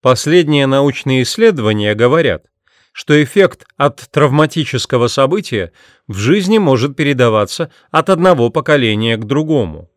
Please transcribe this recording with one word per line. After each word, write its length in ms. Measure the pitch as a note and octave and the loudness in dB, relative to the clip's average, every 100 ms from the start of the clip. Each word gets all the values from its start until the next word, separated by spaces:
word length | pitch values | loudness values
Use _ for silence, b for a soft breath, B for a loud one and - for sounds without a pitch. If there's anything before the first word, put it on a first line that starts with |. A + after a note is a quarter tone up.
Последние 640 | C3 B2 D3 F3 D3+ D3 C3+ | 2 0 2 2 2 0 2
научные 560 | C3+ C#3+ C3 C#3+ C3 | 2 0 -2 -2 -2
исследования 720 | B2 - A3+ D#3+ G#2+ G#2+ G#2 | -2 2 0 2 -2 0 -2
говорят, 500 | G#2 A#2+ D#3+ D3 E2+ _ _ _ _ _ | 0 2 2 0 -4 _ _ _ _ _
что 300 | - - D3 | -18 0 0
эффект 420 | C#3+ G3+ F#3 - _ - | 2 2 0 -2 _ -4
от 280 | C#3+ - - | -4 -4 -8
травматического 960 | - C#3+ D3 D#3 E3 C#3 B2+ - B2+ A#2 | 0 0 2 0 -2 -4 -6 -2 0 0
события 680 | - C3+ G3+ - A2 F2 b b b b | 0 0 -2 -4 -6 -6 b b b b
в 100 | G2 | -4
жизни 400 | A2 G3+ F#3 A3 | 0 0 2 2
может 360 | F3 C3 C3+ | 2 0 0
передаваться 760 | C#3 C#3+ C3 A#2+ A2 G2+ - E3 b b | -2 -2 2 2 2 -2 -6 -10 b b
от 200 | D#3 - | -4 0
одного 400 | F#3 F#3 D#3 A#2 | 2 2 4 2
поколения 680 | - D3 D3 A#2 G#2+ A2+ A2+ | -2 0 0 2 0 -2 -4
к 80 | |
другому. 640 | A2 C3+ D#3 D3+ F#2 D2+ E2 | -2 -4 0 -2 -2 -8 -20